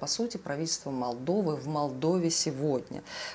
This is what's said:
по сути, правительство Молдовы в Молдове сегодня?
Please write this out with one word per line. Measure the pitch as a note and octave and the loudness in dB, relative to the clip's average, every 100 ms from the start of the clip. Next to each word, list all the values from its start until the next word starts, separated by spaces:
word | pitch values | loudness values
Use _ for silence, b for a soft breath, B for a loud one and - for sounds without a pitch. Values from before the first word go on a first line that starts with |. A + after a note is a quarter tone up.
по | D3 | -2
сути, | - A#3 G3 | -2 -2 -4
правительство | - C#3+ E3 - - | -4 -2 -2 -2 -2
Молдовы | C3 B2 A#2+ C3+ G3+ F3+ D3 | -2 -2 -2 0 2 2 0
в | C3+ | 0
Молдове | D3+ D3 B2+ D#3 F#3 E3 | 0 0 2 4 4 4
сегодня? | D#3+ - C3+ D3 B2+ - - B B B | 2 2 0 2 2 0 -8 B B B